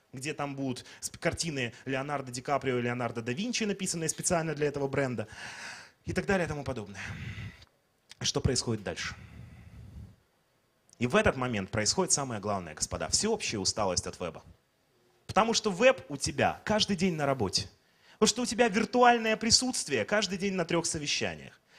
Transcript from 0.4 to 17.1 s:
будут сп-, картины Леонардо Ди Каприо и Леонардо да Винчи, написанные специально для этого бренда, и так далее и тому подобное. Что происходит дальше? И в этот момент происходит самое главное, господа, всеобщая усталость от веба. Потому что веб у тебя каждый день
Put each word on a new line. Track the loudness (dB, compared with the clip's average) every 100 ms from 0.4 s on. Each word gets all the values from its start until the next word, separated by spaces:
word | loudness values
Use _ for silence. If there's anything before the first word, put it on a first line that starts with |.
| -4 -2
будут | -4 -4 -8 -12
сп-, | -12 -4
картины | -2 -2 -2 -2 -4 -6
Леонардо | -4 -4 -2 -4 -4
Ди | -8
Каприо | -2 0 2 0
и |
Леонардо | 0 -2 -2 -4
да | -4
Винчи, | -4 -2 -2
написанные | -2 -2 -4 -2 -2
специально | -2 0 2 0
для | 0 0
этого | 0 0
бренда, | 2 0 0 -6 -10 -12 -12 -12 -14 -18 _ -6
и |
так | -2
далее | 2 2 0
и |
тому | -2
подобное. | -4 -6 -6 -10 -10 -8 -10 -10 -10 -14 -20 _ _ _ -20 -6
Что | -4 0
происходит | 2 2 0 -2
дальше? | -4 -6 -6 -8 -14 -18 -18 -20 -20 -18 -18 -16 -18 -20 _ _ _ _ _ _ _ -4
И | 2
в |
этот | 4 4 4
момент | 0 0 -2
происходит | 0 2 2 2
самое | 2 0 -4
главное, | -2 -2 -4
господа, | -8 -6 -4 -2
всеобщая | 0 2 0 -2 -2
усталость | -2 0 0 -2 -6
от | -8
веба. | -8 -8 -16 -20 _ _ _ _ _ _ -2
Потому | 2 4
что | 2 -2
веб | 4 4 4 0
у | -6
тебя | -4 2 2 2
каждый | 0 2 2 2
день | 2